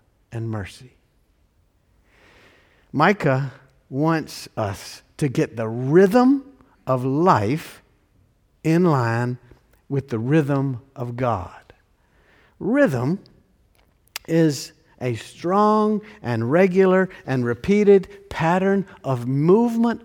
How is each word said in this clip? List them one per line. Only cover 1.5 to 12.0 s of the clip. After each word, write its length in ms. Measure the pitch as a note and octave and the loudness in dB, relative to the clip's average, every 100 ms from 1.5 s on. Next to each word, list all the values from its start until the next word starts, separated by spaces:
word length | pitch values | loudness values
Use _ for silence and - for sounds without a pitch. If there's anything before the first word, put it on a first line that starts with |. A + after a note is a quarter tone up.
| _ _ _ _ _ _ _ _ _ _ _ _ _ _ | _ _ _ _ _ _ _ _ _ _ _ _ _ _
Micah 600 | C3 D#3+ G#3 D3 C3 C#3 - _ _ _ | 0 0 2 0 -2 -4 -10 _ _ _
wants 600 | C3 D#3 D#3+ - - - - | -4 -2 -2 -6 -14 -16 -6
us 460 | G#2+ F#2+ - - _ - | -6 -6 -14 -20 _ -6
to 100 | D3+ | -4
get 280 | A#2+ D3+ A2+ | -2 -4 -4
the 120 | A2+ | -8
rhythm 760 | A2+ C3 D#3+ G3 A#3+ B3 C#4 - _ _ _ - | -6 2 4 4 4 4 2 -2 _ _ _ -4
of 200 | C3 B2+ | -2 0
life 760 | C#3 F3+ C#3 G2+ D3+ - - _ _ _ _ _ _ _ _ D#3 | 0 2 2 2 -4 -6 -20 _ _ _ _ _ _ _ _ 0
in 200 | E3 F3+ | 2 2
line 540 | C#3+ A#2 A#2 A#2+ B2 - - _ _ _ | 2 0 -2 -2 -6 -12 -20 _ _ _
with 200 | C#3 C3+ | -6 -4
the 100 | A2+ | -6
rhythm 640 | A#2 D#3 C#3 C#3+ C3+ B2 - - | 0 0 2 -2 -2 -6 -12 -12
of 200 | B2 A#2+ | -10 -4
God. 360 | B2+ G#2 F2 - _ - _ _ | -2 -2 -6 -16 _ -20 _ _